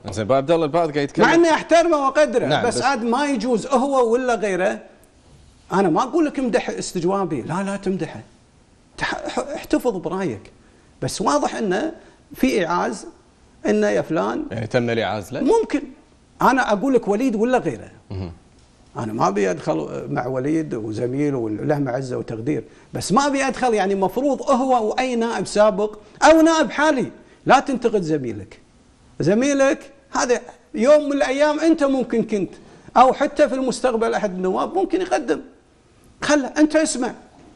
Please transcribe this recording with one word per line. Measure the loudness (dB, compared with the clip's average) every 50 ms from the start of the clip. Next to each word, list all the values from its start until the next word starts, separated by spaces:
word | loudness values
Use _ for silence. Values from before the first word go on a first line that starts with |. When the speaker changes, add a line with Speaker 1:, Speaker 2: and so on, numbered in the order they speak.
| -14 -8
Speaker 1:
زين، | -6 -4 0
أبو | 2 2
عبد | 2 4 2
الله، | 2 2 2
البعض | 0 0 0 0 0
قاعد | 0 -2 -4
يتكلم، | -2 0 2 4
Speaker 2:
مع | 4 6
إني | 6 6 4
أحترمه | 4 2 2 4 4 4 4 4 2
وأقدره، | 0 0 0 2 2 2 2 2 0 0
Speaker 1:
نعم، | 2 0 0 0
Speaker 2:
بس | 0 0
Speaker 1:
بس | 0
Speaker 2:
عاد | 0 0 0 0
ما | 0 -2 0 0 0
يجوز | 0 -2 -2 0 0 0 -2 0
هو | 0 0 0 2 2 2 2 2 2
ولا | 2 0 0 0 -2
غيره. | 0 -2 -2 -2 0 0 -2 -2 -4 -10 -18 -20 _ -20 _ _ _ _ -20 -20 -20 -20 -20 _ _ _ -2
أنا | 0 0 2 2
ما | 2 0
أقول | 0 0 0 0 0
لك | 0 0 -2
امدح | 0 0 0 0 -2 -4
استجوابي، | -8 -8 -8 -8 -6 -4 -2 -2 -2 -2 -2 -4 -4 -6
لا، | -6 -6 -6 -6
لا | -4 -6 -6
تمدحه، | -4 -4 -4 -4 -4 -6 -8 -10 -14 -18 -20 _ _ _ _ _ _ _ _ _ _ _ _ _ -8
تح-، | -6 -6 -6 -6 -8 -8
ح-، | -8 -8
احتفظ | -8 -8 -10 -12 -4 -2 -2 0 0 -2 -2
برايك، | -2 -4 -6 -6 -4 -4 -6 -6 -8 -12 -20 -20 -20 _ _ _ _ _ _ _ _
بس | -8 -6 -6 -4
واضح | -2 0 0 0 0 -2 -4
إنه | -4 -2 -2 -2 -2 -4 -6 -8 -12 -18 -20 -20 _ _ _ -2
في | 0 0 2 2 0 0
إعاز، | 0 -2 -2 -2 -4 -6 -8 -12 -16 -20 _ _ _ _ _ _ _ _ _ -2
إنه | 0 0 2 2 2
يا | 0 0
فلان | -2 -2 -2 -2 -2 -2 -4 -6 -8 -8
Speaker 1:
يعني | -6 -8 -4
تم | -2 0 0 0 2
الإعاز | 0 0 0 0 -2 -4 -6 -8
له؟ | -6 -2
Speaker 2:
ممكن. | 2 2 2 2 2 0 -2 -4 -4 -8 -14 -20 _ _ _ _ _ _ _ 0
أنا | 2 2 4 2 2 0
أقول | 0 0 2 2 2
لك | 2 2 0
وليد | 0 0 0 0 0
ولا | 0 0 2 0 0
غيره. | 0 -2 -6 -6 -10 -18 -20 -20 _ -12
Speaker 1:
مهم. | -8 -8 -8 -8 -10 -16 -20 _ _ _ _ _ _ _ _ _ -10
Speaker 2:
أنا | -10 -8 -6
ما | -2 0 0 0
أبي | 0 0 0 0
أدخل | -2 -2 -4 -4 -4 -4 -4 -6 -8 -10 -8 -6
مع | -6 -4 -4
وليد | -4 -4 -4 -2 -2 -2 -2 -4 -4 -6
وزميل | -8 -6 -8 -6 -6 -6 -4 -2 -2 -2 -2 -2
وله | -2 -4 -4 -4 -4 -2 -2 0 0
معزة | -2 -2 -4 -6 -6 -6 -8
وتقدير، | -8 -8 -8 -10 -8 -4 -4 -4 -4 -6 -10 -18 -20 -18 _ -10
بس | -8 -4 0
ما | 0 2 2
أبي | 2 0 0 -2
أدخل، | -2 -2 -2 -2 0 0
يعني | 0 0 0 0
مفروض | 0 -2 -2 -2 -2 -2 -2 -2 -2 0 0
هو | 0 2 2 2 2 2 0 -2
وأي | -2 -2 -2 -2 -2
نائب | -2 -2 -2 -2 -4 -6
سابق | -2 2 4 4 4 4 2 -2 -4 -6 -12 -20 -20 -2 4
أو | 6 8 8 8
نائب | 6 6 4 4 0 0
حالي | 0 2 2 2 2 2 -2 -4 -6 -12 -20 -20 -20 _ 2
لا | 4 4 4
تنتقد | 4 0 -2 -2 0 0 0 0
زميلك. | 0 -2 -2 -2 -4 -6 -8 -8 -12 -16 -20 -20 _ _ _ _ _ _ _ _ _ -12 -8 -2
زميلك | 0 2 2 2 2 2 2 2 2 2 2 -2 -6 -14 -20 -20 _ _
هذا | -4 -2 0 0 0 -2 -2 -8 -20 _ _ _ -4
يوم | 2 6 6 6 6 6
من | 2
الأيام | 0 0 0 0 2 2 2 2 2 2
أنت | 2 2 4 4 2
ممكن | 2 2 0 0 0 0 -2
كنت، | 0 0 -2 -2 -4 -4 -8 -14 -20 -20 -20 -20 -16 2 4
أو | 6 6 6
حتى | 6 2 0 0 2 2 2 2
في | 2
المستقبل | 0 -2 -2 -2 0 0 0 0 0 0 0 0
أحد | 0 -2 -4 -4
النواب | -2 -2 0 0 0 -2 -2 0
ممكن | -2 0 0 0 -2
يقدم. | 0 0 -2 -2 0 -2 -4 -4 -6 -10 -20 _ _ _ _ _ _ _ _ _ _ -20 _ _
خله | 0 0 2 2 0
أنت | 0 2 2 2 4 4
اسمع | 2 2 0 -2 -4 -4 -6 -6 -10 -18 -20 -20 -20 -20 -20 -20